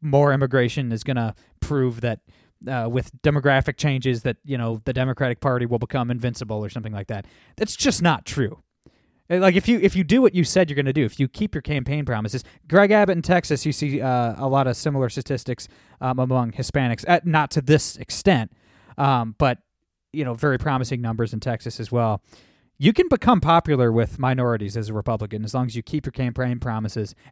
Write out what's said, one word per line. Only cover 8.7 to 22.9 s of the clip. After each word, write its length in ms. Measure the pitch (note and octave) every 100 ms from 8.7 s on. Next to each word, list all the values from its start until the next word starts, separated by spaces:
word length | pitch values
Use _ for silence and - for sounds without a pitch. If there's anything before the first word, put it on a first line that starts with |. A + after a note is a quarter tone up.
| _ _ _ _ _ -
Uh, 100 | F3+
like, 180 | F#3+ F3+
if 100 | -
you, 140 | A#3
if 160 | F#3+ F#3
you 80 |
do 180 | D3+ A#3+
what 100 | B3 F3+
you 80 |
said 260 | C#3+ F#3+ E3
you're 60 | C#3+
gonna 160 | C3+
do, 120 | D3
if 140 | - -
you 80 | C3
keep 260 | - G#3 D3+
your 60 |
campaign 420 | C#3 D3 B2+ D3
promises, 400 | B2+ A2 G#2+ C3 - _ -
Greg 240 | G3 G3+
Abbott 240 | G#3+ G3 E3+
in 60 |
Texas, 440 | E3 F3+ - C#3+ D#3
you 60 |
see, 280 | - D3 C3+
uh, 340 | C3 B2 A#2 G#2+
a 100 | C3+
lot 220 | C#3 C3
of 80 | A#2+
similar 320 | D#3 C#3 B2
statistics, 580 | - - C3 - A#2+ - _ _ -
um, 200 | C3 C3
among 320 | C3 B2+ A#2
Hispanics, 520 | - B2 C#3+ B2+ A2+ -
uh, 100 | F3
not 260 | E3+ D#3 C#3+
to 100 | D3+
this 360 | C3 D3+ - -
extent, 560 | - - G3 C#3 A2 _ _ _ _ -
um, 380 | C#3 B2+ A2+ G#2+
but, 200 | C#3 B2 _ _ _ _ _
you 120 | D#3
know, 100 | C3
very 240 | A#2 D3+ B2+
promising 420 | D3+ C3 A#2+ B2+
numbers 320 | A#2 A2 A2+
in 80 | A2
Texas 400 | C3 A#2 A#2 -
as 100 | G#2+
well. 320 | A#2+ A2+ G#2 _ - _ _ _ -
You 140 | D#3